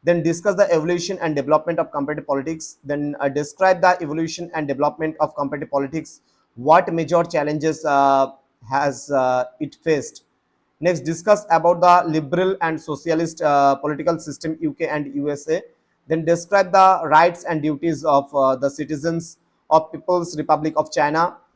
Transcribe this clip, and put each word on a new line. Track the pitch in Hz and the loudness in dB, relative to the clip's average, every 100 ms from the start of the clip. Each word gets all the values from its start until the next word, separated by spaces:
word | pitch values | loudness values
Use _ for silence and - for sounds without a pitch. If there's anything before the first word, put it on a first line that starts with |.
Then | 139 175 | 0 0
discuss | 160 170 208 190 | 0 -2 -2 0
the | 202 | 2
evolution | 165 156 175 170 190 | 2 0 -4 -4 -6
and | 170 143 | -4 -4
development | 135 156 156 165 | 0 0 0 -4
of | 160 | -4
comparative | 147 139 151 - | -4 -6 -6 -4
politics। | 139 139 160 - - | -4 -4 -8 -12 -16
Then, | 135 147 147 143 | -8 -6 -4 -4
uh, | 139 | -4
describe | 135 147 - 190 180 | -2 -6 0 2 4
the | 185 180 | 2 2
evolution | 156 156 160 165 175 | -4 -4 -6 -6 -8
and | 160 147 | -6 -4
development | 135 143 143 160 156 | -2 -2 -2 -8 -4
of | 151 - | -6 -4
comparative | 139 147 156 | -6 -6 -6
politics। | 143 139 160 156 - _ _ _ - | -4 -4 -8 -10 -18 _ _ _ -8
What | 127 170 185 | 4 4 4
major | 165 160 170 | -4 0 0
challenges, | 165 165 147 151 156 156 | 0 -2 -2 -2 -2 -2
uh, | 156 143 139 139 135 - _ _ 110 | 0 2 4 4 2 -4 _ _ -6
has, | 135 147 123 - | -2 -2 -4 -4
uh, | 139 127 127 127 _ | 0 0 0 -4 _
it | 147 - | -12 -8
faced? | 165 151 123 - _ _ _ _ _ _ | -2 -2 -2 -14 _ _ _ _ _ _
Next, | 165 170 | -2 -2
discuss | 135 165 - 208 - | -4 -4 2 2 4
about | 165 170 175 | 2 2 4
the | 180 175 170 | 6 6 4
liberal | 156 143 165 185 190 | -2 -2 0 0 0
and | 165 156 | -4 -4
socialist, | 160 143 165 160 165 165 | -8 -8 -2 -2 -2 -2
uh, | 156 143 139 139 | 2 4 4 2
political | 151 147 156 165 | -2 -2 -2 -2
system | 160 135 160 160 | -6 -8 -8 -4
U | 165 | -6
K | 135 160 | -4 -4
and | 151 143 139 | -4 -6 -4
U | 143 | -4
S | 143 143 | -4 -2
A। | 170 - _ _ _ _ | -4 -4 _ _ _ _
Then | 160 | -4
describe | 160 170 170 202 185 | 0 0 2 0 4
the | 190 190 185 | 6 6 6
rights | 160 151 175 170 | 4 6 6 2
and | - 160 | -4 -2
duties | 147 143 170 147 156 | -2 -2 -4 -2 2
of, | 139 139 | 2 2
uh, | 143 135 131 | 0 2 2
the | 139 | -2
citizens | 139 147 151 160 165 165 - _ _ _ | -4 -8 -4 -4 -4 -8 -16 _ _ _
of | 156 156 | 2 2
People's | 170 - 180 170 156 | -12 -2 -2 -2 -8
Republic | 147 151 156 151 | 0 0 0 -2
of | 151 | -4
China। | - 147 156 175 - _ | 0 0 0 -2 -4 _